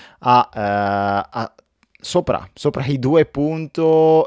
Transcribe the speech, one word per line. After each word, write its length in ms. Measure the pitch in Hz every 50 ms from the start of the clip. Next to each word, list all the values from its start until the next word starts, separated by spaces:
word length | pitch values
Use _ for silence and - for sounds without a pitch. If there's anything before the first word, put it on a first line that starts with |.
| - - _ _
a, 300 | - 127 123 123 - -
eh, 80 | - 110
a 920 | 107 101 101 101 101 98 101 101 101 101 101 202 - - - - 226 - _ _ _ _ _ _ _ _ _ _
sopra, 460 | - - - 180 - - 107 - - - _
sopra 320 | - - 147 - - 135
i 120 | 131 139 131
due 280 | 123 131 156 160 156
punto 1000 | - - 143 147 156 160 160 160 147 - 165 160 160 160 160 160 160 160 160 -